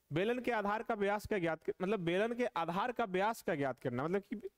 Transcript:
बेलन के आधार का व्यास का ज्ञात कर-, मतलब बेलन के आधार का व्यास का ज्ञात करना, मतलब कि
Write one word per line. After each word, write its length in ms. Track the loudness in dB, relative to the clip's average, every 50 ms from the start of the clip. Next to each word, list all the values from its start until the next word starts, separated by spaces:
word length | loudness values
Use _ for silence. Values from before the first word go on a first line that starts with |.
| _ -4
बेलन 300 | 0 0 2 2 0 0
के 100 | 0 0 0
आधार 300 | 0 0 0 0 -2 -2
का 120 | -2 -2
व्यास 300 | 0 2 2 2 0 0
का 120 | -2 -2 0
ज्ञात 240 | 2 0 0 -2 -2
कर-, 120 | -6 -4 -2
मतलब 200 | -2 -2 0 0 0
बेलन 320 | 2 2 4 2 2 2
के 120 | 0 -2 0 0
आधार 360 | 0 -2 0 0 -2 0 -2 -2
का 120 | -2 -2
व्यास 360 | -2 0 0 2 2 0 -2 -2
का 120 | -2 0
ज्ञात 260 | 0 0 0 -2 -2
करना, 240 | -4 -4 -2 0 0
मतलब 180 | 0 0 -2 -2
कि 260 | -2 -10 -10 -10 -12 _